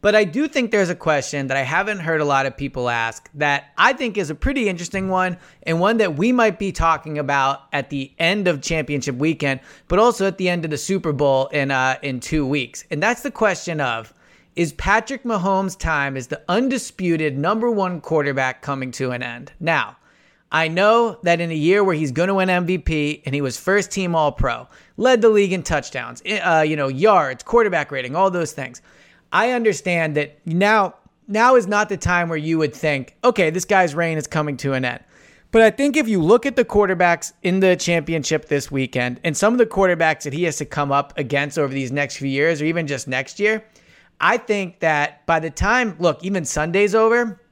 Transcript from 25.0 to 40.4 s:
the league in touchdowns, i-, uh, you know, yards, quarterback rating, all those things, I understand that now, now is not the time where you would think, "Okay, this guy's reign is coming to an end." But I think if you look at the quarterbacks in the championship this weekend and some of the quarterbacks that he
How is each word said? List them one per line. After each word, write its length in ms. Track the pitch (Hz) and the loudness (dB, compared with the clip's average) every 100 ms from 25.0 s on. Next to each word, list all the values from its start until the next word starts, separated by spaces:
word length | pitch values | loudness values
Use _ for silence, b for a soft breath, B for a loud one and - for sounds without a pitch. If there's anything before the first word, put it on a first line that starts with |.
| 240 254 | 2 6
the 60 | 226 | 6
league 240 | 214 196 | 6 2
in 100 | 185 | 0
touchdowns, 640 | 170 156 - 131 120 123 - | -2 -4 -4 -10 -10 -12 -6
i-, 140 | 185 | -2
uh, 220 | 175 160 | 2 2
you 120 | 156 | 2
know, 140 | 156 135 | 0 -2
yards, 560 | 135 208 196 143 131 | 2 4 6 2 -6
quarterback 480 | - 233 214 175 143 | 0 2 2 0 -4
rating, 240 | 139 123 151 | -6 -6 0
all 160 | 190 | 0
those 180 | 175 160 | 0 -4
things, 320 | - 127 120 b b b b b | -6 -12 -14 b b b b b
I 180 | - 226 | 0 0
understand 600 | 247 226 185 185 170 160 151 | 2 0 0 -2 -2 0 -2
that 200 | 143 _ | -4 _
now, 520 | - 165 202 214 185 - _ _ - | -4 2 4 4 2 -4 _ _ -6
now 300 | 208 240 262 | 2 6 6
is 100 | 190 | 4
not 220 | 208 208 | -2 0
the 80 | 196 | -2
time 320 | 175 175 170 | 0 0 0
where 80 | 160 | -4
you 220 | 156 165 | -2 0
would 160 | 156 | 0
think, 420 | - 156 143 127 _ | -2 -2 -2 -6 _
"Okay, 240 | 247 233 165 | 0 2 0
this 160 | 170 | 0
guy's 300 | - 202 175 | 0 2 2
reign 240 | 147 170 160 | 0 -2 -2
is 80 | 143 | -4
coming 320 | 160 151 135 | -4 -4 -4
to 160 | 143 | -4
an 100 | 131 | -2
end." 180 | 127 123 _ b b b b | -4 -6 _ b b b b
But 100 | 226 | 6
I 80 | 220 | 6
think 260 | 214 285 285 | 4 0 0
if 100 | 226 | 0
you 140 | 202 | 0
look 240 | 160 233 | 4 4
at 100 | 277 | 4
the 120 | 254 226 | 0 2
quarterbacks 640 | 202 202 180 180 170 - _ | 2 2 2 2 2 -4 _
in 180 | 180 185 | -2 2
the 140 | 185 | 4
championship 760 | 180 - 170 151 165 131 156 - | 4 2 -2 0 -4 -2 -4 0
this 220 | 143 135 | -4 -2
weekend 500 | 139 131 127 123 123 | -4 -2 -2 -4 -4
and 100 | 165 | -4
some 200 | 143 208 | 0 2
of 40 | 247 | 4
the 60 | |
quarterbacks 600 | 220 196 190 170 160 151 | 2 2 2 2 0 0
that 100 | 147 | -6
he 80 | 143 | -4